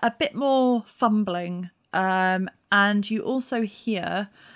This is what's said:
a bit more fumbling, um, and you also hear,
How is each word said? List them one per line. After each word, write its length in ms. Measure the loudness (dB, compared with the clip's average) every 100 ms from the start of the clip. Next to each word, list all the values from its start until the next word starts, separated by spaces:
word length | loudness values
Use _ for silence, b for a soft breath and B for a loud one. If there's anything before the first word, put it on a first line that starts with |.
a 100 | -2
bit 220 | -2 -4 -2
more 480 | 2 4 4 2 -2
fumbling, 840 | -2 0 2 0 -4 -4 -6 -10 -14 _
um, 560 | -2 0 2 2 0 -2 -8 _
and 380 | 4 4 2 0
you 120 | -4
also 420 | -2 -4 -2 -4
hear, 680 | -4 -6 -4 -4 -4 -6 -6 B B